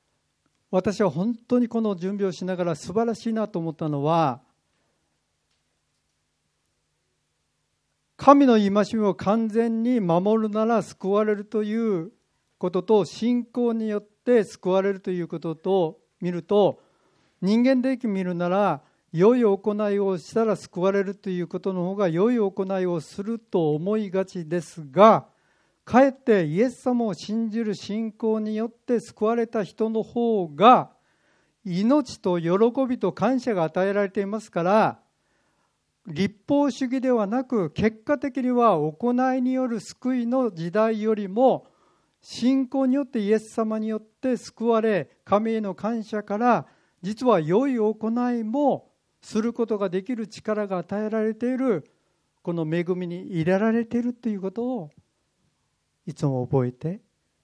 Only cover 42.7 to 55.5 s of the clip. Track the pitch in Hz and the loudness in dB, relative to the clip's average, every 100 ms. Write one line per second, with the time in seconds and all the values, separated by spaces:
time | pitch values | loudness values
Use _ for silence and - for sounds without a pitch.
42.7 | 269 262 277 262 226 202 214 220 - 220 | 0 2 0 -2 -2 0 0 -2 -4 -4
43.7 | 220 220 214 214 _ 262 233 - - 226 | -4 -4 -6 -10 _ -4 -4 -6 -4 0
44.7 | 220 220 185 131 _ - 202 220 220 202 | 2 2 0 -4 _ 0 0 0 -4 -6
45.7 | 175 214 233 - 214 208 208 247 190 - | -6 -6 -6 -6 -8 -4 0 2 2 0
46.7 | _ _ _ 180 220 254 190 156 202 277 | _ _ _ -10 -2 2 2 2 0 2
47.7 | 240 214 220 220 240 247 240 214 277 277 | 0 -2 -2 -4 -2 -2 -4 -4 0 0
48.7 | 165 - _ _ _ - 214 233 233 226 | 0 -6 _ _ _ -8 -4 -2 -2 -4
49.7 | 208 196 185 190 233 208 - - 214 196 | -2 -2 -4 -6 -8 -10 -10 -6 -4 -4
50.7 | 185 170 202 214 220 220 220 240 254 262 | -6 -6 -6 -4 -2 -4 -2 -4 -2 0
51.7 | 170 - _ _ _ _ _ 175 170 156 | -2 -4 _ _ _ _ _ -6 -4 -2
52.7 | 170 170 180 175 175 208 175 160 190 226 | -2 -2 -4 -6 -10 -6 -4 0 2 2
53.7 | 226 226 240 240 247 226 202 185 226 247 | 0 -2 -4 -4 -6 -6 -6 -6 -6 -6
54.7 | 247 151 _ _ _ _ _ _ | -6 -10 _ _ _ _ _ _